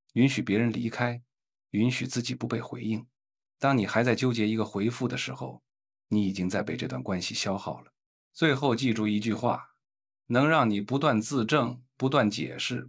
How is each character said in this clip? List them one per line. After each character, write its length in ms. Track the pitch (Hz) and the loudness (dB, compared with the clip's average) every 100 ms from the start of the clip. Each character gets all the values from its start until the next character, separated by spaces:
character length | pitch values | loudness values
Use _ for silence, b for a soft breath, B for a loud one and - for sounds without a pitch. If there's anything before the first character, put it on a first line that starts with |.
| _ | _
允 160 | 117 135 | 4 4
许 120 | 127 | 4
别 160 | - 101 | 0 2
人 160 | 120 | 2
离 160 | 107 117 | 0 -4
开， 320 | - 123 120 - _ _ _ _ | -2 -4 -4 -12 _ _ _ _
允 200 | 104 120 | 0 0
许 160 | 123 127 | 0 -4
自 160 | 123 | -4
己 100 | 120 | -4
不 140 | 127 107 | -6 -4
被 140 | 113 | -4
回 200 | - 127 | -6 -8
应。 200 | 110 110 - _ _ _ _ _ | -4 -4 -6 _ _ _ _ _
当 180 | 139 131 | 2 2
你 80 | |
还 200 | 98 110 | 2 2
在 100 | 123 | 2
纠 180 | 113 127 | 2 2
结 140 | 117 107 | 2 0
一 80 | |
个 100 | 110 | 0
回 240 | 104 101 107 | -2 -2 -2
复 200 | 120 123 | 0 -2
的 80 | 127 | -2
时 180 | - | -6
候， 300 | 127 - - _ _ _ _ - | -8 -10 -14 _ _ _ _ -2
你 160 | 107 | 0
已 80 | 98 | 2
经 160 | 95 90 | 0 -2
在 140 | 95 | -2
被 140 | 73 80 | -2 -4
这 100 | 76 | -4
段 160 | - | -6
关 180 | 110 92 | -4 -4
系 140 | - | -4
消 240 | 113 101 95 | -4 -2 -4
耗 220 | - 78 | -4 -10
了。 120 | - _ _ _ _ | -12 _ _ _ _
最 220 | - 160 | 0 2
后 220 | 131 143 117 | 4 2 2
记 180 | 131 | 2
住 140 | 107 107 | 0 0
一 100 | 107 | 0
句 160 | 113 | 0
话， 400 | 101 120 117 - _ _ _ _ _ - | 0 -2 -2 -6 _ _ _ _ _ -2
能 220 | 120 147 | 2 4
让 220 | 160 117 | 4 4
你 100 | 101 | 2
不 160 | 101 135 | 0 0
断 240 | 151 110 | 2 2
自 240 | 110 139 | 2 0
证、 380 | 110 151 120 127 - - | 2 2 0 -4 -16 -4
不 120 | 135 | 0
断 220 | 147 107 | 2 2
解 260 | 107 - - | 0 -4 -6
释、 260 | - 123 | -6 -6